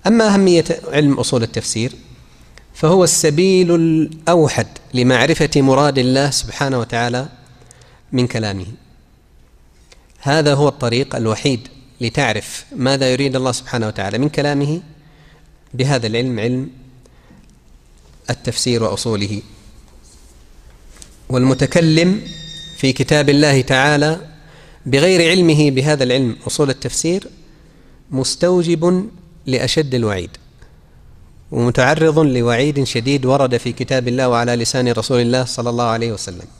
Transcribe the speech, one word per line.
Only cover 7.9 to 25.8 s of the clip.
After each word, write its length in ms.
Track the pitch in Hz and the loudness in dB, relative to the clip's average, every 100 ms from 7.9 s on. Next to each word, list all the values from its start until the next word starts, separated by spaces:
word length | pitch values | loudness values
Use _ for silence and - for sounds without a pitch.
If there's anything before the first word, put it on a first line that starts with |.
| - _ | -20 _
من 160 | 127 123 | -2 -2
كلامه. 380 | 117 107 98 95 - _ - _ _ _ _ _ _ _ _ _ - _ _ | -2 -6 -6 -12 -16 _ -20 _ _ _ _ _ _ _ _ _ -20 _ _
هذا 340 | 135 156 147 | -2 2 2
هو 140 | 139 143 | 2 2
الطريق 480 | - 123 120 139 | 0 -2 -2 -2
الوحيد 520 | 127 113 107 143 120 - - - - | -4 -4 -2 -2 -4 -8 -20 -20 -8
لتعرف 640 | 117 - 127 107 - - - | -6 -2 -2 -2 -8 -16 -14
ماذا 360 | 269 131 139 131 | -4 -2 0 0
يريد 240 | 127 139 | 0 0
الله 160 | 131 127 | -2 -2
سبحانه 360 | 120 - 120 107 | -4 -6 -4 -4
وتعالى 300 | 107 98 110 | -4 -6 -2
من 120 | 147 | -2
كلامه 520 | 147 147 143 143 165 - - - - - - - _ _ | -2 -2 -2 -2 -4 -10 -20 -20 -20 -20 -20 -20 _ _
بهذا 340 | 120 135 135 110 | -6 -2 -2 -2
العلم، 320 | 117 131 117 | -2 -2 -2
علم 300 | 113 127 135 - - - - - _ - - - _ - _ - _ - - | -2 -4 -6 -14 -20 -20 -20 -20 _ -20 -20 -20 _ -20 _ -20 _ -18 -10
التفسير 540 | 117 - - 131 117 | -6 -6 -4 -2 0
وأصوله. 580 | 110 101 120 104 104 104 - - - - - - - - - - - - - - - - - - - | -2 -4 -4 -4 -4 -6 -10 -20 -20 -20 -20 -20 -20 -20 -20 -20 -20 -20 -20 -20 -20 -20 -20 -20 -6
والمتكلم 920 | 127 131 131 135 175 160 156 175 208 - - - - - - | 0 0 2 2 2 4 4 2 0 -6 -18 -18 -20 -20 -2
في 160 | 135 | -2
كتاب 360 | 127 131 151 143 | 0 0 2 4
الله 320 | 143 147 135 | 4 4 2
تعالى 580 | 127 131 143 147 147 165 - - - - - - | 2 2 2 2 0 -2 -8 -20 -20 -20 -20 -14
بغير 460 | 127 135 175 185 165 | -2 2 4 4 4
علمه 400 | 185 170 151 151 | 4 4 4 4
بهذا 320 | 131 | 2